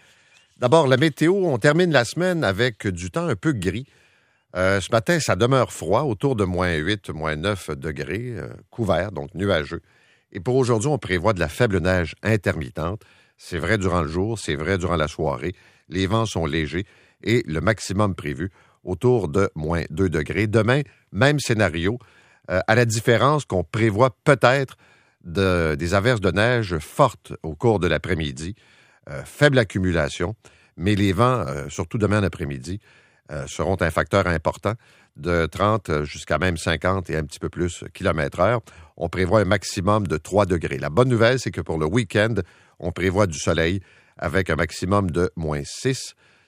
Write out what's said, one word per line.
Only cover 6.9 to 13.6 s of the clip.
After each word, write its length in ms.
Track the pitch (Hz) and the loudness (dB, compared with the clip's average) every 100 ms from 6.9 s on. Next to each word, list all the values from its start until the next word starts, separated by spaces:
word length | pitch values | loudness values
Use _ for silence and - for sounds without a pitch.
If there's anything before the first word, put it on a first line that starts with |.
| 107 - | -4 -6
moins 260 | 78 78 78 | -6 -4 -2
neuf 320 | 95 98 - | -2 -4 -6
degrés, 640 | 69 80 69 67 98 123 | -8 -8 -8 -6 -8 -8
euh, 140 | 104 62 - - | -10 -12 -14 -14
couvert, 420 | - 98 82 101 | -4 0 0 -2
donc 220 | 82 71 | -6 -10
nuageux. 480 | 78 101 82 71 82 _ _ _ _ _ | -4 0 0 -2 -8 _ _ _ _ _
Et 80 | 95 | -10
pour 160 | 104 127 | 0 2
aujourd'hui, 320 | 123 113 143 | 2 2 0
on 80 | 147 | -2
prévoit 380 | - 90 98 | -2 0 0
de 60 | 90 | 0
la 100 | 80 | -2
faible 280 | - 120 92 | 0 0 2
neige 360 | 87 92 80 - | 2 0 -2 -4
intermittente. 800 | 104 110 101 78 76 80 82 110 _ _ _ _ | -2 0 0 -4 -6 -6 -6 -6 _ _ _ _
C'est 220 | - | -10
vrai 180 | 90 | -6